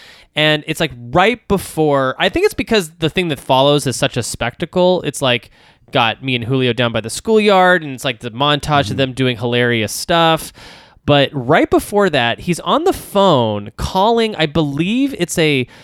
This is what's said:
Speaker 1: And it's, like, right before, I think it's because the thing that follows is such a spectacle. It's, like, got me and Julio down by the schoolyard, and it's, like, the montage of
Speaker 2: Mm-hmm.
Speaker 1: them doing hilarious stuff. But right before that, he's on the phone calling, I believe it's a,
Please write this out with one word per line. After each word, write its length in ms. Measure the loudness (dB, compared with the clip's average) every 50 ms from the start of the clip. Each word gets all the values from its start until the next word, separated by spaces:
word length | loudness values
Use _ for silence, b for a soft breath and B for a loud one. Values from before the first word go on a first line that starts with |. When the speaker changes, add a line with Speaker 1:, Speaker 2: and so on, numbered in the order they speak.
| B B B B B B _
Speaker 1:
And 300 | 0 0 2 0 0 -2
it's, 140 | -6 -4 -4
like, 120 | -4 -6 -6
right 500 | -10 -14 -2 0 2 2 2 0 -2 _ -4
before, 640 | -4 -4 -4 -6 -4 -2 0 2 2 2 0 0 -2 -2
I 100 | -2 -2
think 160 | 0 0 0
it's 100 | 0 0
because 360 | -2 -4 0 0 -2 -2 -2 -6 _
the 100 | -4 -2
thing 180 | -2 -2 -2 -2
that 120 | -4 -6
follows 460 | -2 0 2 4 4 4 2 2 0
is 100 | -2 -2
such 200 | -2 -4 -2 -2
a 60 | -4 -6
spectacle. 800 | -6 -6 -6 -6 -6 -6 -8 -10 -6 -2 0 2 2 2 0 -2
It's, 200 | -6 -6 -2 -2
like, 280 | 0 0 -2 -4 -10 b b b b b b b -4 0
got 300 | 0 0 0 -2 -4 -6
me 120 | -4 -4
and 100 | -4 -4
Julio 280 | -2 -2 0 0 0 0
down 180 | 0 -2 -2 -2
by 80 | -4
the 100 | -6 -6
schoolyard, 720 | -10 -8 -2 2 2 4 4 4 4 4 6 4 4 2 0
and 100 | -6 -10
it's, 100 | -8 -6
like, 160 | -6 -6 -6
the 100 | -10 -12
montage 500 | -4 -2 0 0 0 0 0 0 2 2 2
of 40 | 0
Speaker 2:
Mm-hmm. 80 | 0
Speaker 1:
them 160 | -2 -2 -2 -2
doing 220 | -2 -2 -2 -2 -2
hilarious 540 | -4 -2 0 0 0 2 0 0 -2 -4 -6
stuff. 600 | -8 -4 0 2 2 4 2 2 0 -2 -10 B B B B B B B B B B _
But 240 | 2 4 4 2 2 -2
right 360 | -6 0 2 2 2 4 2
before 400 | 2 0 0 0 0 0 2 2
that, 300 | 2 2 0 0 -2 -4
he's 200 | -4 -4 -4 -4
on 240 | -2 0 0 0 2
the 80 | 0 -2
phone 800 | -2 -6 -2 0 2 4 4 4 4 2 2 -2 -4 -6 -10 -10
calling, 600 | -10 -10 -4 -2 0 2 2 2 2 0 -2 0
I 100 | -2 -4
believe 680 | -2 0 -2 -2 -2 -2 -2 -2 -2 0 0 0 -2 -2 -4
it's 180 | -6 -4 0 2
a, 280 | 2 2 2 2 -2 B B B